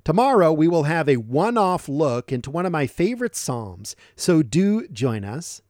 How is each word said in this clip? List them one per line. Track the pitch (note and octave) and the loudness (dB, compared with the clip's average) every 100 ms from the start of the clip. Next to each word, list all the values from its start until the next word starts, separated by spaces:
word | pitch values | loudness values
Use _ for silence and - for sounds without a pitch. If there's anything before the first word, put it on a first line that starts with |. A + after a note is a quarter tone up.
Tomorrow, | - F3 C4 A#3+ E3 | -2 2 4 4 4
we | D#3 E3 | 4 2
will | E3+ | 2
have | D3 E3 D3 | 0 0 2
a | B2+ | 0
one-off | A2 C3 G#3 A#3 F#3+ F3+ - | 0 -2 0 2 2 0 -4
look | C#3+ D3+ A#2+ - | -2 0 -2 -4
into | B2+ C3+ | -8 -6
one | D#3 F#3 | -4 -2
of | |
my | D#3+ C#3 | -2 -4
favorite | - F3+ A#3+ A#3+ - | -2 -2 -2 -6 -6
Psalms, | - B2 G#2 F2+ G#2 - - - | -6 -6 -8 -12 -16 -18 -20 -4
so | - E3 | 2 2
do | B2+ D3 G3 G#3+ - | 4 2 2 0 -4
join | B2+ B2+ A2 | -4 -2 -2
us. | G2 C3 E3+ - _ | -6 -10 -12 -16 _